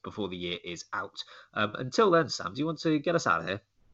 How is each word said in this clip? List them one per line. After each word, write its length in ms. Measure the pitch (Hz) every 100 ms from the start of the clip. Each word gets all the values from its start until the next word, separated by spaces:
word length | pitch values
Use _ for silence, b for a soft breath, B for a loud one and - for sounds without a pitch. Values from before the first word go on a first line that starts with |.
before 260 | 98 101 95
the 80 | 90
year 220 | 87 87
is 200 | 90 85 -
out. 300 | 101 98 - B B B
Um, 200 | - 107 104
until 320 | 127 - 214
then, 180 | 170 147
Sam, 240 | - 85
do 60 | 107
you 80 | 156
want 140 | 151
to 180 | 165 151
get 160 | 156
us 120 | 165 123
out 160 | 82
of 40 | 90
here? 140 | 101 - _ _